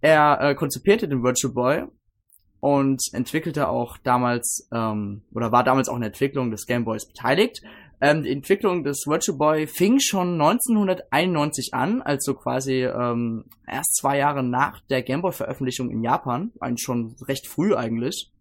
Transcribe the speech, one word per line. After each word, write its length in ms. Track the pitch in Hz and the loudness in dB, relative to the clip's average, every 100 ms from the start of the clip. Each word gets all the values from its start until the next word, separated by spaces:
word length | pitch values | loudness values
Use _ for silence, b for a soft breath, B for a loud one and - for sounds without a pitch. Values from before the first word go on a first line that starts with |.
Er, 400 | 151 156 147 - | 6 6 6 4
äh, 140 | 143 | 2
konzipierte 540 | 139 143 131 - 220 196 | 2 -2 -2 2 2 2
den 140 | 135 | 0
Virtual 300 | 120 123 135 | 0 0 -2
Boy 320 | 123 123 151 - _ _ _ _ _ _ _ | 0 0 0 -2 _ _ _ _ _ _ _
und 420 | 143 143 135 131 - | 2 2 2 0 -2
entwickelte 560 | - 120 147 - 147 131 | -4 -2 -2 -2 -2 0
auch 280 | 123 120 - | 0 -4 -6
damals, 680 | - 123 123 120 - - - | 0 2 2 0 -2 -6 -6
ähm, 500 | 117 113 107 101 101 _ | -4 -2 -2 -4 -8 _
oder 200 | 113 117 | -4 2
war 120 | 120 | 4
damals 240 | 127 135 127 | 4 2 0
auch 60 | |
in 80 | 120 | -4
der 80 | 110 | -6
Entwicklung 400 | - 135 139 123 | -2 -2 -2 -4
des 160 | 107 - | -6 -4
Gameboys 400 | 120 113 110 - | -2 -2 -6 -10
beteiligt. 560 | - 117 147 240 - B B B _ | -6 0 2 2 -2 B B B _
Ähm, 240 | 143 156 | 2 2
die 80 | 123 | 0
Entwicklung 520 | 139 139 190 202 180 | -4 0 0 2 0
des 200 | 143 143 - | -2 -4 -2
Virtual 320 | 156 185 143 | -2 -2 0
Boy 280 | 151 156 156 | 2 2 -2
fing 320 | - 190 262 | 0 4 4
schon 360 | 269 196 180 170 | 2 0 0 2
neunzehnhunderteinundneunzig 1400 | 151 233 - 220 196 185 - 139 180 160 147 151 123 | 2 2 2 2 2 0 0 0 2 2 0 -2 -4
an, 300 | 131 143 240 | -2 0 0
also 320 | - 143 - | 0 -2 -2
quasi, 480 | 135 - 127 135 131 | -4 -2 -2 0 0
ähm, 600 | 127 - 123 117 117 113 - _ - | 0 -2 -2 0 -2 -4 -10 _ -8
erst 300 | 135 151 - | -4 -2 0
zwei 220 | 139 139 | 0 2
Jahre 240 | 139 139 | 2 0
nach 380 | 127 127 143 - _ | 0 0 0 -2 _
der 120 | 135 | -2
Gameboy-Veröffentlichung 880 | 123 135 185 175 - - 131 - 123 | 0 -2 -2 -4 -8 -4 -4 -2 -4
in 120 | 110 | -2
Japan, 500 | 117 147 - 123 208 - | 0 0 0 -4 -6 -8
eigentlich 220 | 151 120 | -6 -6
schon 340 | - 120 113 - - | -4 -4 -4 -10 -6
recht 200 | 135 - | -6 -6
früh 280 | - 185 | -2 2
eigentlich. 560 | 190 117 113 123 - - _ | 2 0 -2 -4 -6 -12 _